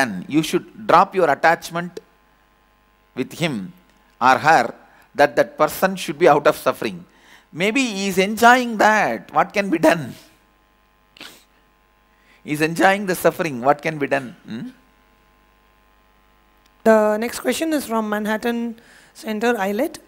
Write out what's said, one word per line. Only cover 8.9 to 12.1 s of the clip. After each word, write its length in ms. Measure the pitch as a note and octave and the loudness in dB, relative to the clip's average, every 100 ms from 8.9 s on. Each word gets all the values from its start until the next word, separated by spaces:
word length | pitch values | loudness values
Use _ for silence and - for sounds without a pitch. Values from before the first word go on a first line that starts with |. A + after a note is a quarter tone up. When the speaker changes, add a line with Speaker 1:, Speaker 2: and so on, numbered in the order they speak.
| G#3+ D3+ A2+ - | 2 0 -4 -4
Speaker 1:
What 200 | D3 F#3 | -2 0
can 160 | G#3 G3 E3+ | -2 -2 2
be 40 | G3+ | 2
done? 140 | E3+ A#2+ - - _ _ _ _ _ _ _ _ _ - - _ _ _ _ _ _ _ | 2 -4 -14 -20 _ _ _ _ _ _ _ _ _ -20 -20 _ _ _ _ _ _ _